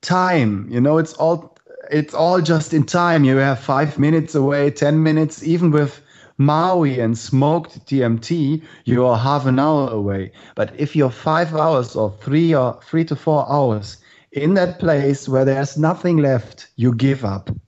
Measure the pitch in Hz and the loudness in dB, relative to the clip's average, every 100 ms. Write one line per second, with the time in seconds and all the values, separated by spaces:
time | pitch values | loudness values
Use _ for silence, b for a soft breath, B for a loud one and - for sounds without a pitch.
0 | - 185 185 175 113 101 - 123 135 156 | 0 0 2 2 0 -2 -4 0 2 2
1 | 156 - 156 170 - _ _ - - 151 | 0 -2 -2 -2 -6 _ _ -20 -4 -4
2 | 151 - 165 180 156 160 156 160 151 175 | -4 -2 0 2 2 0 0 0 0 0
3 | 175 165 139 135 135 131 - 135 151 143 | 2 4 4 4 2 0 -2 0 0 0
4 | 143 160 160 151 135 143 143 143 143 156 | 2 2 0 0 0 2 0 0 0 2
5 | 156 156 156 - 156 170 175 151 143 - | 2 2 0 -4 -2 0 2 2 0 -4
6 | b b b _ 139 151 175 185 151 127 | b b b _ 2 2 2 2 0 0
7 | 113 113 - 131 139 165 160 - _ 139 | -2 -4 -2 0 2 0 -4 -18 _ -2
8 | 120 113 - 170 139 156 B B - 117 | 0 -2 -4 -2 -2 -4 B B -2 2
9 | 127 113 123 147 131 127 147 156 135 113 | 2 2 0 0 0 2 2 0 0 -4
10 | 101 98 92 B B - 107 - 147 156 | -4 -4 -8 B B -6 -6 -4 -4 0
11 | 135 120 - 156 170 156 160 147 117 - | 0 0 -2 0 0 0 0 0 -2 -4
12 | 107 101 - 147 165 151 127 - - 165 | -4 -4 -2 0 2 2 0 -4 -6 -4
13 | 165 143 - 151 - 143 135 107 104 - | -2 -4 0 0 0 0 0 -2 -6 -18
14 | b b b - 147 196 180 175 165 147 | b b b -4 0 0 0 -2 0 0
15 | 139 139 - 131 135 135 143 - 156 180 | 0 -2 0 0 2 0 -2 -2 -2 0
16 | 180 165 143 131 - - - - 120 117 | 0 2 2 0 -4 -18 -20 -2 0 2
17 | 135 135 113 98 - 107 | 0 0 -4 -6 -8 -12